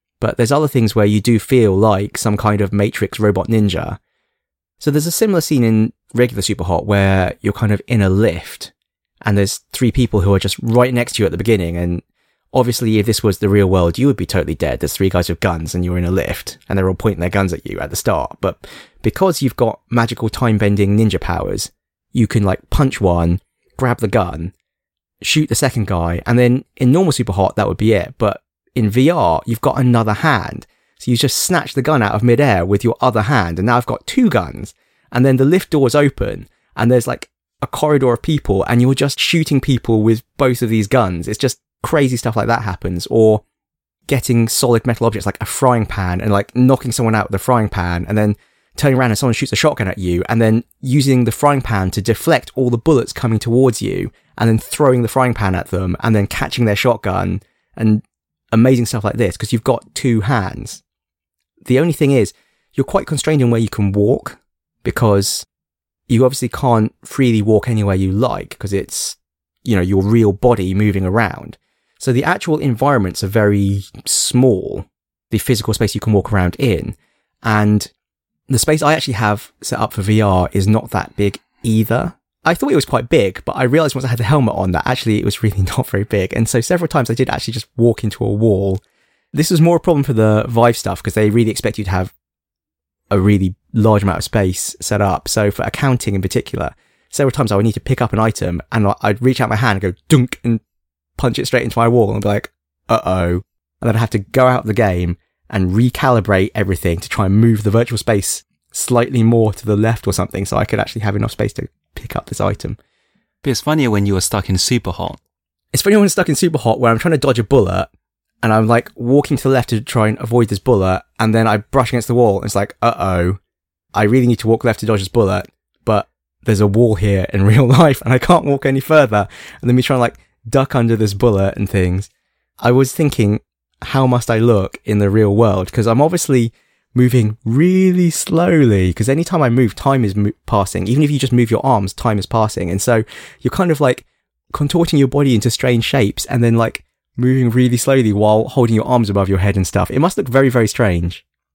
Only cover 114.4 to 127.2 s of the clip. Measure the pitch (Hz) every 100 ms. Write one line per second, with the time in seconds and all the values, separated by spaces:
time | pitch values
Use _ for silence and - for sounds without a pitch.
114.4 | - 92 - 120 95 87 87 - _ _
115.4 | _ _ _ - 202 214 196 - 175 143
116.4 | 175 156 117 123 120 110 175 147 139 117
117.4 | 107 135 92 92 - _ _ _ _ _
118.4 | 110 110 110 117 - - 120 143 - 139
119.4 | 135 131 - 110 - 117 107 - 113 120
120.4 | 113 98 135 107 92 92 - - 113 113
121.4 | 113 107 - 135 117 123 - 120 117 95
122.4 | 107 98 101 - - - 95 90 90 98
123.4 | _ _ _ _ _ 101 107 127 123 113
124.4 | 110 113 120 107 110 107 95 117 98 92
125.4 | - _ _ _ - 107 - _ _ _
126.4 | - 101 104 104 120 98 101 98